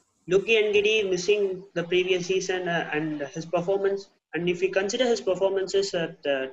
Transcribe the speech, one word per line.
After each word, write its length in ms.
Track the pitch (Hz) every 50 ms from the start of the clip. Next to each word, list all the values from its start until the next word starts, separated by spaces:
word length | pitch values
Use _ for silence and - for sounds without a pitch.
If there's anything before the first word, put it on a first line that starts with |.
| _ _ _ _ _ 165
Luki 260 | 180 196 190 214 226 220
Ngidi 460 | 208 214 202 208 196 214 220 220 202 190
missing 560 | 185 175 - - 208 208 202 190 185 180 - - -
the 100 | 170 170
previous 420 | 170 185 180 180 185 185 175 170
season, 420 | 180 190 185 175 - 185 185 180 175
uh, 220 | 170 165 - -
and 280 | 151 151 160 156 151 147
his 260 | 143 139 - 165 165
performance, 640 | - - 175 170 185 196 196 196 196 196 196 - - _ _ _ _ -
and 140 | 165 175 175
if 120 | 180 175
we 80 | 190 180
consider 380 | 180 190 196 202 240 240 254
his 140 | 240 233 -
performances 720 | - 190 180 180 196 190 196 196 190 185 - 196 196 196 -
at, 220 | 175 165 160 - - -
uh, 220 | 143 139 135 131 131